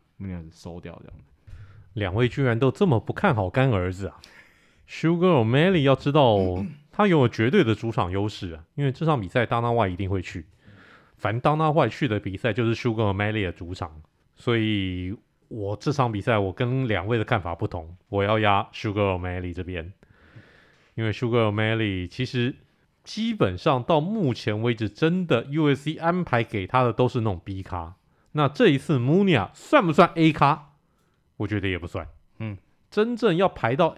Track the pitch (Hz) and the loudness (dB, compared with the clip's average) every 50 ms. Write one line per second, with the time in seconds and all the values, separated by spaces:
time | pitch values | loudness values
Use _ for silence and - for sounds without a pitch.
0 | _ _ _ - 98 98 92 87 80 80 82 - - 92 85 87 85 85 85 - | _ _ _ -14 -10 -10 -10 -10 -12 -14 -18 -18 -16 -16 -14 -14 -14 -16 -18 -18
1 | - - - 85 - _ _ _ _ - - - - - - - - - - 110 | -18 -20 -20 -20 -20 _ _ _ _ -20 -20 -20 -20 -20 -20 -20 -20 -12 -8 -4
2 | 104 92 85 107 123 120 - - 139 127 117 110 131 131 123 - 208 190 135 110 | -4 -2 0 2 0 0 2 0 0 2 2 2 2 0 2 2 2 2 2 2
3 | - - - - - 202 143 110 98 90 - - 131 135 120 95 90 90 95 90 | 0 -4 -6 -2 0 0 2 2 0 0 2 2 2 2 2 2 0 -2 -4 -6
4 | 98 85 - - - - - - - _ _ _ _ _ _ _ _ - - - | -8 -10 -10 -12 -20 -20 -20 -20 -20 _ _ _ _ _ _ _ _ -20 -10 -4
5 | - 160 170 175 170 185 175 139 113 107 117 139 156 185 196 170 135 139 135 - | 0 0 0 2 4 4 4 4 4 4 4 4 4 4 4 4 4 4 4 2
6 | - 147 139 156 143 123 107 101 95 92 90 90 101 185 - - _ _ - - | 2 2 4 6 6 6 6 4 4 2 0 -2 -4 -6 -8 -14 _ _ -2 2
7 | 208 208 175 156 131 117 - - 110 117 151 208 160 113 110 - - 117 110 - | 4 4 6 6 4 4 2 2 0 2 4 4 4 4 2 0 -2 -4 -2 -2
8 | 107 87 92 98 101 107 - - - 90 80 78 80 _ - - 143 139 123 - | -2 -2 -2 -2 -2 -4 -6 -8 -10 -10 -10 -12 -16 _ -6 -2 -2 -2 -2 -2
9 | 170 160 156 131 101 87 - 135 117 107 127 117 117 120 120 117 113 95 90 87 | -2 0 0 -2 -2 -2 0 0 0 0 0 -2 0 0 0 2 0 0 -2 -4
10 | 101 92 98 95 85 - - 90 80 - _ _ _ - - - - - - - | -4 -2 -2 -4 -4 -6 -10 -12 -12 -14 _ _ _ -20 -20 -20 -20 -20 -20 -20
11 | _ _ _ _ - - 107 117 - 156 147 151 160 156 147 165 147 113 110 - | _ _ _ _ -6 -4 -4 0 0 0 0 2 2 2 2 2 2 0 0 -2
12 | - 131 107 104 - 104 95 92 - 123 107 110 120 113 117 - - 123 113 107 | -2 -2 -2 -2 -4 -6 -8 -4 -4 -2 0 0 0 0 0 0 -2 -2 0 0
13 | 113 104 95 95 104 107 107 110 101 90 85 - 92 85 92 - - 80 78 78 | 0 0 2 0 0 -2 -2 -2 -2 -4 -4 -8 -10 -10 -10 -10 -10 -10 -12 -16
14 | 78 _ _ _ _ _ _ _ - - 117 113 110 110 107 101 98 92 90 90 | -20 _ _ _ _ _ _ _ -2 0 0 2 2 0 0 0 -2 -2 -4 -6
15 | 90 92 98 - _ _ _ _ _ - - 117 101 98 104 - - 151 139 143 | -6 -8 -8 -10 _ _ _ _ _ -14 -12 -8 -6 -6 -6 -6 -4 -4 0 0
16 | 131 120 113 101 95 - 120 107 101 95 90 - 131 120 127 131 131 123 107 90 | 0 0 0 -2 -2 0 0 2 0 0 -2 -4 -4 -2 -2 -2 -2 -2 -2 -2
17 | 85 101 120 117 107 - 123 113 90 87 85 - - 104 - 90 80 82 87 - | -2 -2 -2 -2 0 0 -2 -2 -2 -4 -8 -6 -6 -6 -6 -8 -12 -12 -16 -20
18 | _ - - 98 98 101 110 110 107 104 101 98 107 - - - - 110 98 104 | _ -6 -2 0 0 2 2 2 4 4 4 2 2 -2 -8 -8 -6 -4 0 0
19 | 104 98 95 90 90 90 90 92 90 90 85 87 90 82 92 87 80 90 98 _ | 0 0 0 -2 -4 -6 -6 -6 -6 -8 -8 -8 -8 -8 -8 -10 -10 -12 -14 _
20 | _ _ _ _ _ _ - - - - _ _ _ _ _ _ _ _ - - | _ _ _ _ _ _ -20 -20 -20 -20 _ _ _ _ _ _ _ _ -8 -6
21 | 113 110 101 - - 120 113 120 113 107 104 107 110 110 113 113 110 104 95 92 | -4 -4 -4 -2 -2 0 2 2 2 2 2 0 0 0 0 0 0 -2 -2 -4
22 | 90 87 - - 120 - - 127 120 123 - - _ _ _ _ _ _ _ _ | -6 -8 -6 -6 -6 -4 -2 -2 -2 -2 -2 -6 _ _ _ _ _ _ _ _
23 | _ - - - 220 226 233 208 - 101 90 90 - 170 143 127 120 - 175 151 | _ -14 -8 -6 -4 -2 0 0 0 0 0 -2 0 0 0 0 0 2 2 2
24 | 147 180 214 226 196 135 117 - - - 107 107 110 120 123 110 113 101 - - | 2 0 -2 -2 0 -2 -2 -2 -2 -4 -4 -2 0 -2 -2 -2 -2 -6 -4 0
25 | - 160 175 185 185 160 151 117 117 135 139 160 160 147 139 131 143 147 160 - | 0 0 0 0 0 0 0 0 0 -2 -2 0 2 2 2 0 -2 -6 -6 -4
26 | - 165 170 180 175 - - 117 117 - - 107 92 87 - 127 127 120 110 - | -2 -2 0 0 -2 0 0 -2 -2 -2 -4 -6 -4 -2 0 0 2 2 2 2
27 | 127 123 - 131 110 110 95 82 - - 98 95 95 - - 90 82 82 90 _ | 0 0 0 0 -2 -2 -4 -4 -8 -10 -10 -10 -10 -10 -8 -10 -10 -10 -14 _
28 | _ _ _ _ _ _ - 147 151 165 151 - 254 208 143 135 - - 165 127 | _ _ _ _ _ _ -2 0 0 0 2 4 4 4 4 4 2 0 0 0
29 | 120 127 151 185 208 196 170 120 95 90 - - - - - 294 226 165 151 165 | 2 2 4 4 4 4 4 2 2 -2 -8 -14 -6 2 2 4 4 4 4 4
30 | 180 170 170 165 160 160 147 139 151 139 147 156 - - _ _ _ _ _ _ | 4 4 4 4 4 4 4 4 2 2 2 0 -4 -16 _ _ _ _ _ _
31 | _ _ _ _ _ _ _ - 110 98 107 104 90 98 92 87 85 87 - 92 | _ _ _ _ _ _ _ -8 -6 -4 -4 -2 -2 -2 -4 -4 -6 -8 -10 -10
32 | 80 76 - - _ _ _ - 110 110 101 95 _ _ _ _ _ _ - - | -10 -12 -16 -20 _ _ _ -12 -10 -10 -10 -12 _ _ _ _ _ _ -2 -2
33 | 214 233 247 220 - 226 170 165 196 180 - - - 113 123 143 175 160 - | -2 -2 -2 -2 0 0 2 2 2 0 0 -2 -2 -2 0 2 0 0 0